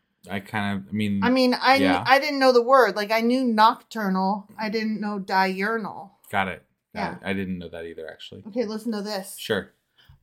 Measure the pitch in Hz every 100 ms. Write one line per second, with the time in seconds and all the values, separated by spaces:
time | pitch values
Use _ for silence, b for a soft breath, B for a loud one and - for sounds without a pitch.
0 | _ _ - 98 - 110 101 101 95 104
1 | 104 101 233 262 254 247 247 269 277 269
2 | 240 269 302 277 262 240 233 269 220 190
3 | 202 220 233 254 262 214 220 254 - 226
4 | 202 190 190 202 196 - 220 220 220 214
5 | 208 208 190 190 190 190 202 233 190 -
6 | 196 _ - 101 95 85 _ _ _ 208
7 | - - - 98 92 92 82 82 82 82
8 | 78 - - 101 220 214 208 220 233 208
9 | 202 202 196 - - 104 - _ _ b
10 | b b